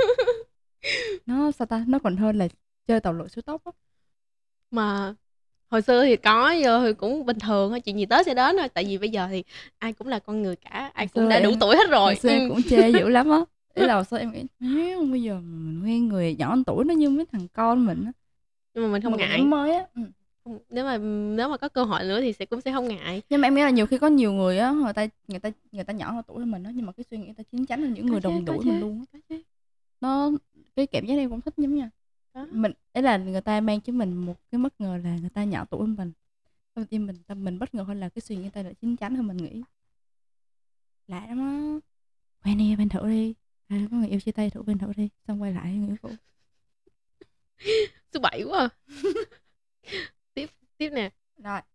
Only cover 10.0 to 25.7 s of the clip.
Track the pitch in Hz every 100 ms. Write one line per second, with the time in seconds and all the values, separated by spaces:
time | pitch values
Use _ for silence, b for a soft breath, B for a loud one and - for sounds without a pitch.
10 | 247 220 - 214 196 175 - - - -
11 | 202 233 226 208 208 226 - 311 392 254
12 | 196 196 240 233 254 240 - 247 226 233
13 | 208 247 302 302 339 _ _ 370 359 208
14 | 190 226 226 233 262 - 254 294 349 370
15 | 285 254 226 185 170 165 160 160 208 233
16 | 233 196 165 151 135 254 254 190 294 320
17 | 285 285 339 208 175 - 226 247 226 165
18 | 214 - _ _ _ _ _ 233 220 202
19 | 233 220 165 240 277 285 294 349 370 240
20 | 202 - _ _ 240 214 - 240 269 226
21 | 214 208 208 220 269 277 285 254 226 165
22 | 185 208 254 202 196 240 262 262 247 190
23 | 151 190 - 285 269 277 285 247 214 254
24 | 302 285 214 196 185 185 247 302 240 214
25 | 214 - - 185 214 - _